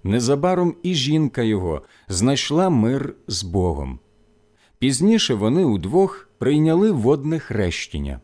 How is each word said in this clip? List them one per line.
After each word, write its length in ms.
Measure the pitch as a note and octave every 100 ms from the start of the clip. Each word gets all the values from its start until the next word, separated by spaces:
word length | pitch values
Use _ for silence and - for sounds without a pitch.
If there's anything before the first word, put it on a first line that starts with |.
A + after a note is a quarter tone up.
Незабаром 720 | F#2+ A2 A#2 C#3+ F3+ F#3 F3 -
і 120 | F3
жінка 480 | F3 C3 D#3 D3 -
його 400 | A2+ G#2 F#2 D2 - _ -
знайшла 600 | F#2 A#2+ C#3 - D3+ F#3+
мир 460 | C3+ A2 C3+ - - -
з 160 | G#2
Богом. 560 | F#2 F#2 F2+ D2 C2+ C2 _ _ _ _ _ _ _ _
Пізніше 560 | B2+ C3 G3 A3+ -
вони 300 | A2+ G#2+ D#3
удвох 640 | E3+ G2+ F2+ D#3+ F#3+ - - _
прийняли 520 | C3 D3+ D#3 E3 G#3+
водне 480 | D#3 A2 C#3 C#3+ D#3+
хрещення. 800 | - G#2 F2+ - - D2+ C#2+ C2+